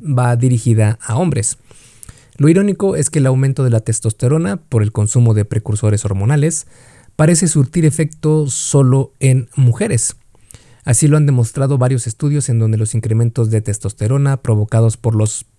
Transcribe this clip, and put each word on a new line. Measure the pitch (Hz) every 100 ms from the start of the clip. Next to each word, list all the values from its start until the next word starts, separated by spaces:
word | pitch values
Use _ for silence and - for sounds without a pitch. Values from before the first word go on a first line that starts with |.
va | 175 127 123 120
dirigida | 127 123 120 113 107 107
a | - 117
hombres. | 180 113 - - _ - - - - - _ -
Lo | 143
irónico | 175 202 190 196 156
es | 135
que | 156
el | 131
aumento | 131 135 135
de | 127
la | 113
testosterona | 113 110 113 - 123 156 180 196
por | - 113
el | 104
consumo | 104 104 123 117
de | 107 101
precursores | 110 - 107 107 104 101
hormonales | 95 107 147 156 170 - - - - - -
parece | 156 170 170
surtir | 151 127 175 156
efecto | - 156 - 156 156 143
solo | - - 143 131 135 123 -
en | - 131 120 -
mujeres. | 123 117 214 117 - - _ _ _ - _ _
Así | - 120 151
lo | 151
han | 143
demostrado | 127 117 - 135 139
varios | 127 131 113
estudios | - 147 147 135
en | 117
donde | 110 110
los | 110 113
incrementos | 110 110 117 117 110
de | 110
testosterona | 107 98 - - 107 139 139 135
provocados | - 107 104 113 113 -
por | 120 107
los | 110 - -